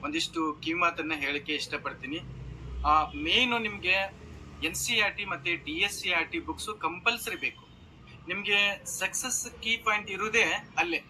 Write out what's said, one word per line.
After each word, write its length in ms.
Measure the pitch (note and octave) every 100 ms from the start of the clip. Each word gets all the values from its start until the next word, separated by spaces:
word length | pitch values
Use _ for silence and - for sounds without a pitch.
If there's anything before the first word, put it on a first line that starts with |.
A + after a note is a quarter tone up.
ಒಂದಿಷ್ಟು 540 | C#3+ D#3 E3 E3+ D#3 D3
ಕಿವಿ 160 | C#3+ E3
ಮಾತನ್ನ 340 | F3 E3 D#3 D#3
ಹೇಳಕ್ಕೆ 400 | C#3 C#3+ C#3+ D3
ಇಷ್ಟಪಡ್ತೀನಿ. 640 | - D3 C#3 C3 C3 D#3+ - - - - - - C#3+
ಆ, 180 | D3+
ಮೇಯ್ನು 540 | D3+ C#3 D#3 G3+ B3 A#3+
ನಿಮ್ಗೆ 380 | A3 G3+ F3+ F#3+ G3 - - - - -
ಎನ್ 120 | D3+ -
ಸಿ 240 | - A#3
ಆರ್ 180 | G#3 -
ಟಿ 80 | G3+
ಮತ್ತೆ 300 | F3 D3+ E3+
ಡಿ 160 | -
ಎಸ್ 280 | D#3+ G3+ -
ಸಿ 120 | F#3+
ಆರ್ 200 | F3 D#3+
ಟಿ 80 | E3+
ಬುಕ್ಸು 360 | D#3+ D#3 - G#3+
ಕಂಪಲ್ಸರಿ 600 | E3+ E3+ A#3 A#3 - F#3
ಬೇಕು. 340 | C3 - - - - - - - -
ನಿಮ್ಗೆ 580 | F#3 G3+ G3+ G3+ G3 -
ಸಕ್ಸಸ್ 640 | - F#3+ - B3+ B3 A#3+ -
ಕೀ 160 | A3+ A3+
ಪಾಯಿಂಟ್ 340 | A3+ G#3 G3+
ಇರುವುದೇ 580 | F#3+ G#3+ A3+ F#3+ F#3 - -
ಅಲ್ಲೇ. 220 | E3+ D#3 -